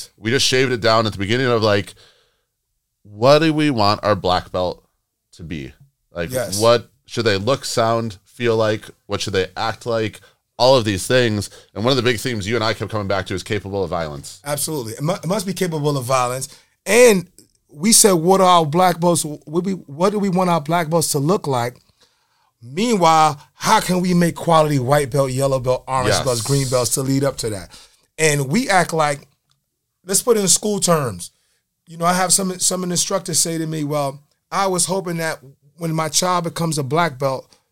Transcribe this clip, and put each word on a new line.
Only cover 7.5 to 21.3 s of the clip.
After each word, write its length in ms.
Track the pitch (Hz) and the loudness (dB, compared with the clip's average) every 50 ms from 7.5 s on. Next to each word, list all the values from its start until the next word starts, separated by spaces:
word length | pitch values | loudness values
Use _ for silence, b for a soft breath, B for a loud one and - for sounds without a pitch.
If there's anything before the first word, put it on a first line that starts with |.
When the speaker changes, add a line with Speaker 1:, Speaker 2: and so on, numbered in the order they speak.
| 135 139 - | -2 -2 -2
Speaker 1:
sound, 540 | - - 127 113 113 117 113 113 113 95 - _ | -4 -2 0 0 2 2 0 -2 -4 -8 -12 _
feel 320 | _ _ - 120 117 113 | _ _ -4 -2 0 2
like? 280 | 113 110 107 110 107 - - - _ _ | 2 2 0 0 -2 -6 -12 -20 _ _
What 140 | - 101 101 | -8 -6 -6
should 120 | - 110 98 | -4 -2 -2
they 160 | 95 92 - - | -2 -2 -2 -4
act 280 | - 110 113 107 - - | -6 -6 -6 -6 -6 -6
like? 360 | 120 113 113 113 104 - - b b b b b _ _ | -4 -2 -2 -2 -4 -6 -10 b b b b b _ _
All 200 | - 120 127 135 | 2 4 4 4
of 80 | 131 104 | 4 4
these 220 | 110 98 90 - | 0 -2 -2 0
things. 420 | - 123 127 123 117 107 101 98 - B B B B B | 2 2 2 2 2 0 -2 -4 -6 B B B B B
And 100 | 98 107 | -4 0
one 60 | 127 | 0
of 60 | 139 | 0
the 60 | 131 110 | 2 2
big 180 | 123 123 101 | 0 0 -2
themes 260 | - 135 120 107 92 | -2 -6 -6 -4 -4
you 80 | 101 120 | -2 -2
and 80 | 113 110 | -2 0
I 120 | 113 107 | -2 -2
kept 160 | - 113 95 | -4 -6 -6
coming 180 | 110 107 101 95 | -6 -6 -4 -2
back 160 | 101 95 92 | -2 -4 -4
to 80 | - 98 | -4 -6
is 80 | 90 - | -8 -6
capable 400 | - 110 101 98 98 98 98 95 | -4 -6 -6 -6 -6 -4 -4 -4
of 60 | 80 | -2
violence. 500 | 87 85 82 78 73 71 71 - - - - | -4 -4 -4 -6 -8 -12 -14 -16 -18 -14 -10
Speaker 2:
Absolutely. 480 | 143 147 143 - 156 156 143 120 110 110 | -8 -6 -6 -6 -6 -6 -8 -8 -10 -10
It 80 | - 143 | -6 -4
mu-, 120 | 160 190 | -4 -4
it 120 | 202 - | -4 -4
must 200 | 160 190 220 180 | -4 -4 -4 -4
be 80 | 196 180 | -6 -4
capable 420 | - 190 175 160 151 143 151 147 | -4 -4 -4 -4 -2 -2 -2 -2
of 80 | 139 120 | -2 -2
violence. 440 | 120 135 131 123 120 127 135 139 - b b b b b b - | 0 0 0 0 0 -4 -6 -10 -12 b b b b b b -4
And 460 | - 202 240 247 240 202 180 175 - _ _ - _ _ _ _ _ | 2 6 6 8 8 6 4 0 -6 _ _ -20 _ _ _ _ _
we 240 | - 147 160 226 214 | -10 -2 0 2 4
said, 200 | - - 208 185 | 6 6 6 4
"What 300 | 165 156 180 190 185 185 | 4 4 4 4 6 6
are 40 | 180 180 170 | 6 6 6
our 60 | 160 | 4
black 340 | 147 147 175 185 180 170 170 | 2 2 2 2 2 2 2
belts? 240 | 170 175 170 160 - | 2 2 2 0 -2
What 400 | 151 151 - - - 151 175 175 | -6 -10 -12 -12 -6 -6 -4 -4
we, 80 | 202 190 | -4 -6
what 380 | 170 - - 139 147 180 208 | -8 -10 -12 -6 -2 0 0
do 80 | 202 214 | 0 0
we 100 | 202 202 | -2 0
want 220 | 170 185 185 180 | 0 0 2 2
our 100 | 170 160 | 0 0
black 300 | 147 151 170 175 170 151 | 0 0 -2 -2 0 0
belts 220 | 170 165 151 - - | 0 0 0 0 -2
to 60 | 147 | 0
look 280 | 139 156 | 0 0